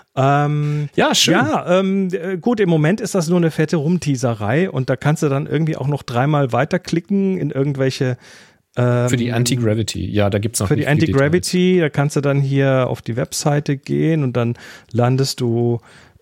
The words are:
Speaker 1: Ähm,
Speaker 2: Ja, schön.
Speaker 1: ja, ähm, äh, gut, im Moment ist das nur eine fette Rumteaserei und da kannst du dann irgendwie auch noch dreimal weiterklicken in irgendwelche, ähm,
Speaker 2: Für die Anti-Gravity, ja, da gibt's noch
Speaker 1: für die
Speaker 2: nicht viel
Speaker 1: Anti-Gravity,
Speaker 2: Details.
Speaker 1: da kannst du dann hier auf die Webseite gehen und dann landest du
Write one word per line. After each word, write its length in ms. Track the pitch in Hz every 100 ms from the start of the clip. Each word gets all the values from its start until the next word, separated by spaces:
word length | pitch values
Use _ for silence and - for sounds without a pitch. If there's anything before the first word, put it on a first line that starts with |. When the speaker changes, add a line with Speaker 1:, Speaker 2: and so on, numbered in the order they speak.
| _ -
Speaker 1:
Ähm, 720 | 135 143 147 147 147 147 147 -
Speaker 2:
Ja, 180 | 269
schön. 200 | 247 -
Speaker 1:
ja, 440 | 190 285 214 135 185
ähm, 300 | 190 196 190
äh, 240 | 185 175 185
gut, 220 | 233 226
im 100 | 185
Moment 320 | 160 151 220
ist 140 | 214
das 140 | 196 156
nur 100 | 180
eine 140 | 165
fette 240 | - 156 170
Rumteaserei 960 | 143 180 147 127 123 107 104 139 190
und 200 | 131 127
da 60 | 131
kannst 260 | 147 160
du 60 | 151
dann 180 | 135 156
irgendwie 300 | 147 160 -
auch 100 | 131
noch 160 | 143
dreimal 500 | - 120 139 147 135
weiterklicken 840 | 123 147 180 - 170 - 196 190 185
in 120 | 143
irgendwelche, 680 | 135 143 135 135 - 127 120 - - - _ _ -
ähm, 320 | 123 123 123
Speaker 2:
Für 80 | 123
die 160 | 120
Anti-Gravity, 760 | 117 123 131 113 110 107 - 92
ja, 220 | 104 101
da 80 | 104
gibt's 220 | 113 -
noch 80 | 98
Speaker 1:
für 80 | 143
die 60 |
Speaker 2:
nicht 60 | -
viel 40 |
Speaker 1:
Anti-Gravity, 800 | 151 165 135 143 175 - 180 180
Speaker 2:
Details. 80 | 185
Speaker 1:
da 80 | 151
kannst 280 | - 143 151
du 40 |
dann 200 | 143 139
hier 460 | 135 139 135 131 123
auf 140 | 127
die 140 | - 117
Webseite 600 | - - 156 147 151 139
gehen 460 | - 143 151 160
und 120 | 131
dann 220 | 120 117 117 - - -
landest 480 | 113 120 131 135 -
du 400 | 123 117 120 120 - - - _